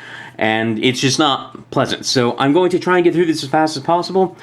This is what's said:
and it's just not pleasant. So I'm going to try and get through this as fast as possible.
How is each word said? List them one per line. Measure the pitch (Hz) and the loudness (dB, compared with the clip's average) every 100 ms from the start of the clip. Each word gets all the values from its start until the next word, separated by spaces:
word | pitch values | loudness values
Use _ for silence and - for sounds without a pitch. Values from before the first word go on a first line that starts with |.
| - - - - | -18 -18 -16 -4
and | 110 110 113 110 | -2 0 0 0
it's | 131 127 | 0 0
just | 139 131 | 0 2
not | 156 135 - - - | 0 0 -6 -16 -6
pleasant. | - 123 - - | -2 -2 -2 -2
So | 135 120 - | 0 0 2
I'm | 135 | 2
going | 151 180 | 2 2
to | 180 | 0
try | - 180 | 2 2
and | |
get | 175 | 4
through | 156 175 | 2 2
this | 147 | 0
as | 143 | 0
fast | 156 156 147 | 0 0 -2
as | |
possible. | 135 170 175 185 185 - | -2 -2 0 0 0 -2